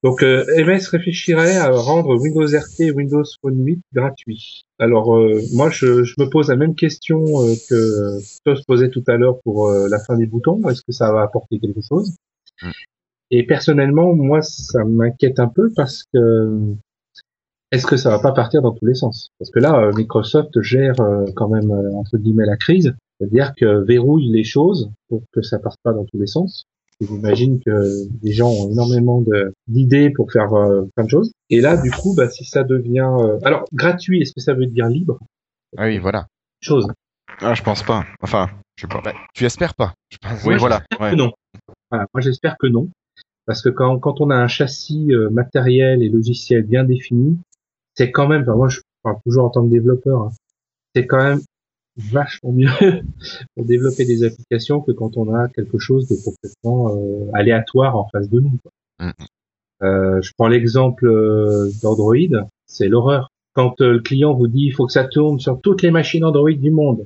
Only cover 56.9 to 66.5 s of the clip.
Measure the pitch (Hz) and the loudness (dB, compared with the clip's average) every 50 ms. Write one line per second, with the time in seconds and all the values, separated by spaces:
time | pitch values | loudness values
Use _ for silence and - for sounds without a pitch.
56.9 | 104 101 101 101 101 104 104 101 101 104 101 113 117 113 110 - - 131 135 135 | -2 -4 -6 -6 -6 -8 -8 -6 -4 0 2 2 2 2 0 0 0 2 2 2
57.9 | 123 107 98 - - 101 101 101 107 123 135 143 127 120 _ - _ _ _ _ | 0 -2 -4 -4 -6 -6 -4 0 0 0 2 0 -2 -4 _ -14 _ _ _ _
58.9 | _ _ 87 87 - _ 71 - _ _ _ _ _ _ _ _ _ _ 98 95 | _ _ -10 -10 -10 _ -20 -20 _ _ _ _ _ _ _ _ _ _ -2 -2
59.9 | 98 95 95 95 95 95 92 - _ - 117 113 120 120 117 117 110 131 131 127 | 0 0 0 0 0 -2 -2 -4 _ 0 2 4 4 2 2 2 2 2 2 2
60.9 | 127 - 127 117 113 110 110 107 107 107 107 104 104 104 101 101 101 107 - 107 | 0 2 2 2 4 4 2 2 2 2 2 2 0 0 0 -2 -4 -4 -2 -2
61.9 | 110 107 104 107 113 135 175 170 139 110 101 - _ _ _ _ - - 104 98 | 0 2 2 2 4 2 2 2 0 -2 -2 -6 _ _ _ _ -6 -2 0 2
62.9 | 107 120 117 135 143 135 127 - _ _ _ _ _ 135 127 123 127 - 135 123 | 2 2 2 2 0 0 -2 -8 _ _ _ _ _ 0 0 0 2 2 4 4
63.9 | 120 120 117 - 135 135 147 151 139 123 123 117 117 135 143 139 127 - 131 120 | 4 2 0 -2 0 2 2 2 2 2 0 0 2 0 0 0 0 -2 -2 0
64.9 | - 143 127 131 - 151 151 151 147 131 - 139 127 131 - 202 190 185 - 170 | 2 0 0 2 0 0 2 2 0 -2 -2 -4 -4 -2 0 0 2 2 2 2
65.9 | 165 165 151 - - 165 165 160 151 143 147 156 | 2 2 0 0 -2 0 0 2 2 4 4 2